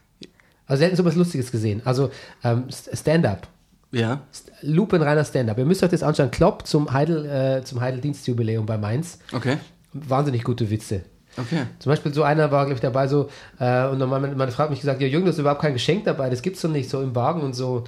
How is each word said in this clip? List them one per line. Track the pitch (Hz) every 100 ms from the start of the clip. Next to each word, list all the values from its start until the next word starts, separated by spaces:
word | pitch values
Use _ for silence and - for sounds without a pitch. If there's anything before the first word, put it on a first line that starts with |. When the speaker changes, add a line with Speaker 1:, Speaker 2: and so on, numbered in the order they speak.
| _ - - _ _ _ -
Speaker 1:
Also | 139
selten | 170 180
sowas | 175 160
Lustiges | 175 139 120
gesehen. | 117 107 104 127
Also, | 127 131 - - -
ähm, | 120 120 123
St-, | - - -
Stand-up. | - 165 131 92 - _ _ _ _
Speaker 2:
Ja. | 120 113 139 -
Speaker 1:
St-, | - - -
lupenreiner | 139 156 214 180 147 151
Stand-up. | 143 139 117 107
Ihr | 131
müsst | 180
euch | 175
das | 165
anschauen. | 143 151 131
Klopp | - 165 170 -
zum | 151 147
Heidel, | 131 151 160 147
äh, | 139 135 131
zum | 120 127
Heidel-Dienstjubiläum | 127 127 143 139 - 117 113 113 107
bei | 110
Mainz. | 104 123 175 - -
Speaker 2:
Okay. | 127 123 143 - _ _
Speaker 1:
Wahnsinnig | 139 143 135 147 120
gute | 120 117 107
Witze. | 110 - 98 - _ _ -
Speaker 2:
Okay. | 123 156 120 -
Speaker 1:
Zum | 127
Beispiel | 151 160
so | 143
einer | 143 147 151
war, | 139
glaub | 139 131
ich, |
dabei | 139 127 135
so, | 143 139 - - -
äh, | 123 123 135
und | 135
dann | 131
meine, | 135 139
meine | 135 131
Frau | 117
hat | 151
mich | 131
gesagt, | 139 127
„Ja, | 135
Jürgen, | 147 185
du |
hast | 170
überhaupt | 143 143
kein | 156
Geschenk | 123 - 190
dabei, | 214 165 131
das | 120
gibt's | 185 190
doch | 170
nicht, | 147 120
so | 135
im | 135
Wagen | 120 123 170
und | 139
so.“ | 123 127 123